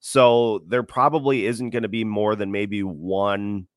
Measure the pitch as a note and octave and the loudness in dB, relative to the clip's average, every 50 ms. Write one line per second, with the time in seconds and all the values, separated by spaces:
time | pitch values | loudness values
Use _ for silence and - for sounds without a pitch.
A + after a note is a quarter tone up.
0 | - - - C3+ B2+ B2 A#2 A#2+ A#2+ A2+ G#2+ F#2+ D#2 E2 A2+ B2 A2+ - - B2+ | -8 0 4 6 6 8 8 6 4 2 0 -2 -4 -4 -2 -2 -2 -2 -2 0
1 | C3 D3 D3+ D#3 C3+ C#3 C3+ B2 F#2+ A2 A#2+ A2 B2 A#2 A2 A#2+ A2+ G#2 G2+ A2+ | 2 2 2 0 0 0 0 0 0 -2 -2 -4 -6 -6 -4 -4 -4 -4 -4 -4
2 | A2 G#2+ G#2+ G#2 G#2+ G#2+ G#2+ G#2 G2+ G2 G2+ G2+ G#2 G2 G#2 G#2 G2 F#2+ E2+ D2 | -4 -2 -2 0 0 0 0 -2 -4 -4 -4 -4 -4 -4 -4 -4 -4 -6 -8 -8
3 | E2 F#2 F#2+ F#2+ G2+ G2+ G2+ G2+ G#2 G2+ G#2 G2 F2+ - _ | -6 -4 -2 0 0 0 -2 -2 -4 -6 -8 -8 -10 -12 _